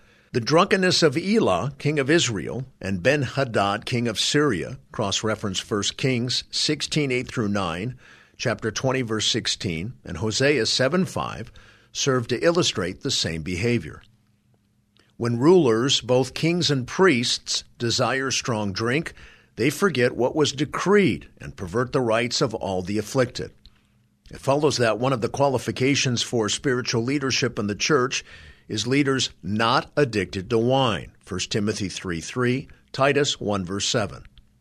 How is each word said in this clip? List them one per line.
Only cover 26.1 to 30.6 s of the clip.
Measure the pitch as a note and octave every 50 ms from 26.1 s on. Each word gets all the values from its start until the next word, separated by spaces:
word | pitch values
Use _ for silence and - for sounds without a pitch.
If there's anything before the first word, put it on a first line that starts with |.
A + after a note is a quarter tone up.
| A#2+ A2
for | - - - A#2 G#2+ G2+
spiritual | - - - C#3+ B2 B2 B2 - - A#2 A2+
leadership | B2+ C#3+ D3 C3+ C3+ A#2+ - C3 A#2 -
in | B2 G#2+
the | G2+ G2+
church | F2 - - D#3 B2+ B2 C3+ - - - - - - - - - - _
is | - G#2 G#2+ G#2
leaders | A#2+ C3+ C#3+ D3 C#3 C3+ B2+ - - - _ -
not | F2+ G#2 G#2+ A#2 A2+ B2+ D3+ E3 - -
addicted | D3+ D3 B2 G#2 G#2 F#2 D#2+ - G2 F2+ A#2
to | B2
wine, | A2+